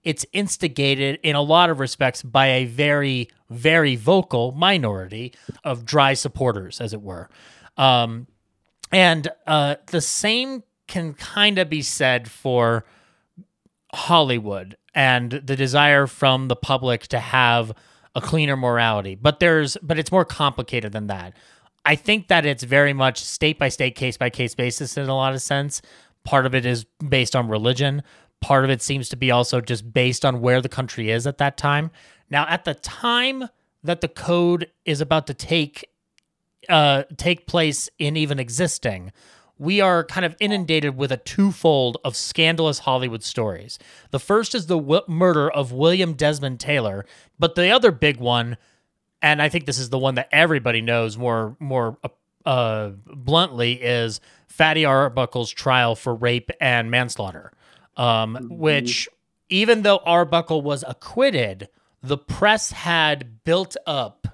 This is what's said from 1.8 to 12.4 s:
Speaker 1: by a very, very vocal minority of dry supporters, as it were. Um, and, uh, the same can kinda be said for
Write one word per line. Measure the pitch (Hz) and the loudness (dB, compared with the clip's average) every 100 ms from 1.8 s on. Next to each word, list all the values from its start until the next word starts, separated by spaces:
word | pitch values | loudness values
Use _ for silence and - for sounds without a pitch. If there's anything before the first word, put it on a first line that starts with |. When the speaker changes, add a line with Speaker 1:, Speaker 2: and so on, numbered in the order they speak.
| 131 - 131 - | -4 0 -2 -2
Speaker 1:
by | 127 135 135 | 0 4 4
a | 127 | 2
very, | 127 117 147 143 139 127 117 _ _ | 0 0 0 2 0 -4 -6 _ _
very | 117 147 165 147 120 | -2 2 4 4 2
vocal | 110 190 - 123 123 | 4 2 2 -2 -2
minority | 139 180 185 117 98 92 107 123 _ - - | 0 2 2 0 -4 -8 -12 -14 _ -20 -12
of | - 120 | -8 -6
dry | 113 151 139 | 0 2 4
supporters, | 135 139 - 127 104 90 - | 2 -4 -2 -2 -2 -8 -10
as | 113 | -10
it | 107 | -10
were. | 101 90 - _ - - - - | -12 -14 -16 _ -20 -20 -16 2
Um, | 135 123 117 113 127 _ _ _ _ _ - | 4 4 0 -6 -14 _ _ _ _ _ -2
and, | 190 180 160 151 - - | 4 6 4 -2 -8 0
uh, | 156 143 143 - | 2 2 -2 -4
the | 170 | -4
same | - - 208 233 262 262 _ _ - | -2 -2 0 -2 -4 -10 _ _ -10
can | 190 165 | -8 -8
kinda | 143 - - 208 190 | -10 -10 0 2 2
be | 165 156 | 0 -2
said | 135 - 131 123 113 | -4 0 2 2 -2
for | - | -8